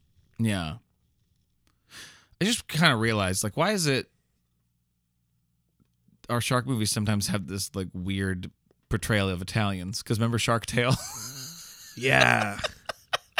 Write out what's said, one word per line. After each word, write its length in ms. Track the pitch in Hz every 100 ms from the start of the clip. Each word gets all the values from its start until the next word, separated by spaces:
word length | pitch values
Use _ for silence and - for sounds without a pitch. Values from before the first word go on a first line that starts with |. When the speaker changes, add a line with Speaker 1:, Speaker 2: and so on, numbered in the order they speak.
| _ _ _ -
Speaker 1:
Yeah. 380 | 113 98 80 113 _ _ _ _ _ _ _ _ _ _ _ - - - _ -
I 40 | 196
just 220 | 240 -
kinda 280 | 151 165 113
realized, 480 | 113 107 92 92
like, 120 | 107 -
why 180 | 180
is 120 | 208 151
it 240 | 131 - _ _ _ _ _ _ _ _ _ _ _ _ _ _ _ _ _ _ _ _ _ -
our 140 | 120
shark 240 | - 123 127
movies 240 | 120 107
sometimes 380 | 113 104 104 98
have 180 | 101 78
this, 240 | 95 - 101
like, 140 | 90
weird 560 | 92 90 98 95 92 92 - _ _ -
portrayal 400 | 110 - 104 98
of 140 | 90
Italians? 580 | 92 113 101 92 92 -
'Cause 160 | - 110
remember 220 | 117 117
Shark 260 | - 117 -
Tale? 300 | 117 123 123
<laughs> 40 | - 113 113 139 135 170 - - - 120
Speaker 2:
Yeah. 640 | 131 135 123 113 107 101 - - - - _ - -